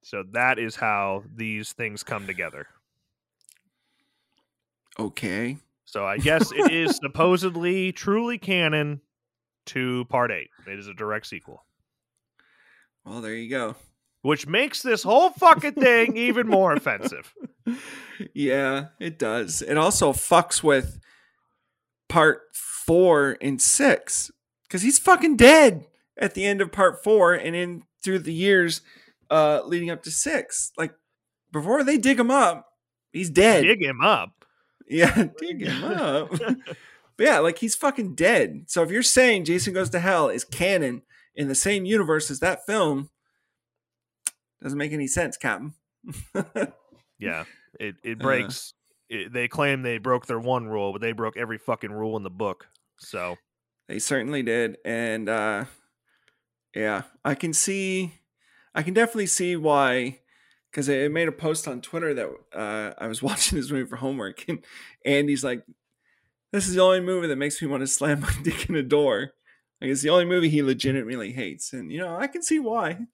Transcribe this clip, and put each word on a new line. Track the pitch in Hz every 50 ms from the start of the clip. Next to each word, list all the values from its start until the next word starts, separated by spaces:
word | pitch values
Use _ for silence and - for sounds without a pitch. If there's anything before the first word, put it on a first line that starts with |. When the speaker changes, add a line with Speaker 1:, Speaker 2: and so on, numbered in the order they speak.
| _
Speaker 1:
So | - - 101 95 92
that | 104 117 123 127 131 110
is | 117 110 107 -
how | - 110 104 101 101 98 95 98 104 135 110
these | 113 113 110 107 107 107 - -
things | - 120 110 104 104 -
come | - 120 104 98 95
together. | 95 90 87 80 73 71 73 _ _ _ _ _ _ _ _ _ _ _ _ _ _ _ _ _ _ _ _ _ _ _ _ _ _ _ _ _ _ _ _ _ _ _ _ _ _ _ _ _ _ _ _ _ _ -
Speaker 2:
Okay. | 110 104 - - - 101 90 101 117 120 135 147 _ _ _ _ _
Speaker 1:
So | - - 104 101
I | 95 101 113
guess | 135 147 156 160 - -
it | - - 208 311
is | 165 165 165 - - -
Speaker 2:
<laughs> |
Speaker 1:
supposedly | - 139 - - 160 180 185 175 180 185 175 170 170 175 185 190 185 185
truly | 180 - - 202 202 220 233 240 240 226
canon | - 175 190 180 170 156 151 151 147 147 147 143 _ _ _ _ _ _ _ _ _ _ _ _ _ -
to | - 131 127 127 123 123 123
Part | 123 - 127 120 117
Eight. | 107 82 69 - _ _ _ 95
It | 98 101
is | 101 101
a | 98
direct | 87 107 107 107 110 - -
sequel. | - 90 _ - - - _ _ _ _ _ _ _ _ _ _ _ _ _ _ _ _ _ _ _ _ _ _ _ _ _ _ _ _ _
Speaker 2:
Well, | - 101 120
there | 113 107 110
you | 117 117 113
go. | 135 131 120 107 113 - - _ _ _ _ _ _ _
Speaker 1:
Which | _ 131 156 147 -
makes | 143 165 214 277 302 - -
this | - 262 226 202 -
whole | 185 214 269 349 370
fucking | 359 - 381 339 320 - - 285 294
thing | 302 269 254 240 233 226 233 - 226
even | 233 247 233 240 247 226
more | 208 190 190 180 147
offensive. | 147 - 147 113 98 92 - - - - - _ 415 311 - _ _ _
Speaker 2:
<laughs> | 233 240 262 - - - - - - - - - - _
Yeah, | - 143 139 127 139 135 131 135 139 143 156 _ _
it | - 170 160 _
does. | 131 113 110 120 113 87 80 -
It | - - 139 151
also | 156 185 208 - 196 147
fucks | 131 - - - 175 160 - - - -
with | - 156 143 135 123 - - - _ _ _ _ _ _ _ _ _ _ _ _ _ _ _ _ _ _ _ _ _ _
Part | - 170 156 156 143 - - _ _
four | - - - - - - - 165 175 185 180 165 147 143 139 120 -
and | - 139 139 123
six, | - - - - 277 269 - - - - - - - - _ _ _ _ _ _ _ _
'cause | - 185
he's | 185 247 285 -
fucking | - - 359 359 - 330 294 214
dead | 240 254 311 320 302 247 185 156 - _ _ _ _ _ _ -
at | - 196 -
the | 196 190
end | 202 202 196
of | 196 170 -
Part | 196 196 180 - -
four | - 208 220 214 185 170 175
and | 160 - 160 170
in | 175 180 175 175 170 - _ _ _ -
through | 190 190 185
the | 156 156 165
years, | 160 180 202 196 185 175 170 160 - _ _ - - _ _ _ _ _ _
uh, | 147 156 156 151 151 135 -
leading | - 156 175 170 170
up | 170 170 -
to | -
six. | 156 - - 285 320 269 - - - - - - _ -
Like, | 165 160 _ _ _ _ _ _ _ _ _ _ _ _ -
before | 151 147 180 240 302 285
they | 254 302 277
dig | 202 262 277 220
him | 247 233
up, | 262 277 247 180 170 - - _ _ _ _ _ _ _ _ _ _
he's | - 190 170
dead. | 139 170 190 226 220 170
Speaker 1:
Dig | 139 170 233 208
him | 165 139 131 117
up? | 139 202 208 127 87 90 _ _ _ _ _ _ _ _ _ _ -
Speaker 2:
Yeah, | _ - 160 175 - - 220 233 - -
<laughs> | -
dig | 311 339 349 277 196
him | - 135 - -
up. | - 415 359 285 165 135 147 156 160 175
Speaker 1:
<laughs> | 165 - 220 254 254 - - - - - - - _ _ _ _ -
Speaker 2:
But | 214
yeah, | 302 254 160
like, | 151 170 165 -
he's | - 226 -
fucking | - - 285 269 269 220 185 131
dead. | 127 160 190 233 185 123 90 76 - 160 -
So | - 180 165
if | 160
you're | 185 233 247
saying | - - 254 254 247 226 196 170
Jason | 151 170 180 - 208 180
Goes | 185 185 -
to | - 175
Hell | 170 190 190 170 151 127
is | 95 117 -
canon | _ - - 170 190 196 180 151 131 123 139 _ _ _ _ _ _ _
in | - 147 135
the | 135
same | 127 - 196 208 202 180
universe | 185 214 220 196 151 160 160 151 -
as | 143 127
that | - 180 180 - -
film, | - 208 220 190 156 139 135 143 - _ _ _ _ _ _ _ _ _ _ _ _ _ _ _ _ _ _ _ _ _ _ _ - _ _ _ _ _ _
doesn't | - 131 139 143
make | 143 151
any | 151 151 143 135
sense, | - 180 170 147 - -
Captain. | - 127 107 92 123 151 151 _ _ _ _ _ _ - - - - _ _
<laughs> | 196 - - _ 226 185 175 - _ _ _ _ _ _ _ _ _
Speaker 1:
Yeah, | 104 95 85 80 82 - - _ _ _ _ -
it, | 107 104 95 _
it | _ 117 117 110
Speaker 2:
Uh. | 113
Speaker 1:
breaks. | 131 135 123 110 98 135 - - - - _ _ _ _ _ _ _
It, | 117 107 90 101 120
they | 123 120 120
claim | - - 147 143 139 135
they | 127 123 117 113
broke | 101 127 127 123 -
their | - 120 113
one | 117 123 127 127 117 110
rule, | 110 107 101 101 95
but | 101
they | 113 117
broke | 113 110 113 110 -
every | - 120 113 113 104
fucking | _ - 120 107 - 107
rule | 104 107 107 110 110
in | 110 101
the | 92
book. | 90 92 110 101 90 _ - _ _ _ _ _ _ _
So | - - - 98 90 90 87 - _ _ _ _ _ _ _ _ _ _
Speaker 2:
They | - 104
certainly | - - 139 135 117 127 151 139
did. | 127 113 113 120 117 113 - - _
And, | - 117 117 117 117 110 113 110 101
uh, | 113 110 104 107 107 101 110 - - _ _ _ _ _ _ _ _ _ _ _ _ _ _ _ _ _ _ _ _
yeah, | - 107 107 104 95 - - _ _ _
I | 135 156
can | - - 170
see, | 156 160 - - 196 196 190 190 190 190 185 170 - _ _ _ _ _ _ _ _ _ _ _ _
I | 160 156
can | 170 185
definitely | 220 233 226 233 220 202
see | 180 - - 185 175 180 170
why, | 151 156 147 143 139 131 123 127 123 127 131 _ _ _ _ _ _ _ _ _ _ _
'cause | - 151 139 139
it, | 143 131
it | 139 147
made | 147 165 170 160
a | 165
post | - 165 160 156 160 - 156
on | 131 123
Twitter | 120 - - 165 170 160 143
that, | 127 107 76 67 - _ _ - 80
uh, | 107 104 107 107 107 101 - -
I | - 92
was | 110 120 -
<laughs> | -
watching | 208 - - - 190 160
this | 127 135
movie | 147 135 127 110
for | 117 117
homework, | 127 135 139 131 107 98 - - - -
and | 165 - _ - - - - - - _ _
Andy's | 127 143 143 147 147 143 131 135
like, | 135 123 120 - _ - _ _ _ _ _ _ _ _ _ _ _ _ _ _ _ -
"This | 202 190 190
is | 180
the | 180
only | 185 185 185 185
movie | 180 180 185 180 170 160
that | 143
makes | 131 139 147 143 -
me | 170 143
wanna | 139 131 135
slam | 135 - - 165 160 147 143
my | 143 - - -
<laughs> | 143
dick | - - - - -
in | 180
a | 156 135
door." | 127 143 147 147 135 113 98 131 139 _ _ _ _ _ _ _ _ _ _
Like, | - 131
it's | 139 139 139
the | 151
only | 170 180 175
movie | 175 180 180 170 160
he | 156 151 143
legitimately | 135 131 123 - 135 135 135 120 110 131 123 107 95 120
hates, | 131 120 90 76 - - - -
and, | 127 98 78
you | 107 160
know, | 185 180 165
I | 175 233 277
can | 277 349 339
see | - 320 311
why. | 277 220 220 233 196 156 175 180 240 -